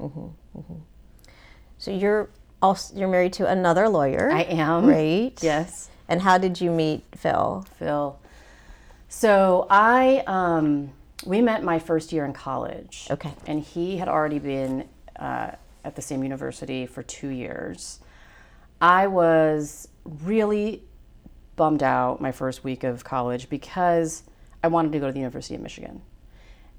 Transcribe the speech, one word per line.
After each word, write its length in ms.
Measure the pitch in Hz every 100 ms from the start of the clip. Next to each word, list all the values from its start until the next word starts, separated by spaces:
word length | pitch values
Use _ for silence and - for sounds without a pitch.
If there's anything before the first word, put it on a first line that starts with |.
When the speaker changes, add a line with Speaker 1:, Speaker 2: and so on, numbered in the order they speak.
Speaker 1:
Mm-hmm. 260 | 143 147 - 156 - 156
Mm-hmm. 160 | 156 170 160 - - - - - - - - -
So 120 | -
you're 400 | 190 202 214 - - - -
als-, 300 | 190 190 - 196
you're 120 | 190
married 240 | 180 180
to 120 | 185 175
another 400 | 185 180 170 220
lawyer. 420 | 175 139 - 240
Speaker 2:
I 120 | 320
am. 440 | - 165 151 170 247
Speaker 1:
Right? 500 | 160 156 185 247 -
Speaker 2:
Yes. 480 | 160 151 175 - - - -
Speaker 1:
And 140 | 175
how 160 | 196 185
did 220 | 190 175
you 100 | 175
meet 340 | 165 156 151 - -
Phil? 500 | 160 - - 190 196 -
Speaker 2:
Phil. 400 | 165 147 143 139 - - - - - - - - -
So 580 | - 214 196 190 180 -
I, 520 | 196 220 254 262 269 -
um, 640 | 190 175 165 151 147 139 - - -
we 160 | - 202
met 220 | 240 220
my 160 | 185 170
first 340 | 165 160 160
year 120 | 160
in 80 | 143
college. 720 | 139 135 127 120 - - - -
Speaker 1:
Okay. 220 | 143 147 - -
Speaker 2:
And 140 | 151
he 340 | 147 170 180 190
had 100 | 185
already 300 | 156 151 147
been, 500 | 143 135 131 131 - - - -
uh, 360 | 139 123 107 - - -
at 120 | 151 147
the 60 |
same 200 | - 135
university 640 | 135 135 135 - 143 131 123
for 160 | 131
two 260 | - - 143
years. 720 | 127 120 - - 175 - - - - - - - - - -
I 260 | 175 180 196
was 800 | 185 165 160 156 151 147 - - -
really 800 | - 147 170 220 208 208 208 - - - - - - - - -
bummed 260 | 160 151
out 380 | 135 127 123 -
my 120 | 131
first 320 | - 131 127
week 200 | 135 127
of 200 | 131 120
college 440 | - 131 123 123 127
because 720 | 139 - 185 175 170 160 - - - - -
I 60 | 165
wanted 240 | 165 156
to 60 | 151
go 80 | 135
to 60 |
the 60 | 135
University 340 | 127 131 127
of 60 | 127
Michigan. 400 | - - - - - - - - - - -